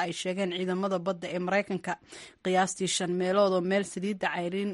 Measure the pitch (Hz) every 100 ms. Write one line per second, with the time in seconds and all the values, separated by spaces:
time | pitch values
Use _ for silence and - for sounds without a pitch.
0 | 175 170 185 185 190 175 185 185 196 185
1 | 175 180 180 180 180 196 202 185 - -
2 | - - - - 185 185 190 - 185 -
3 | 175 180 185 202 196 185 180 196 196 190
4 | 196 196 180 170 175 190 202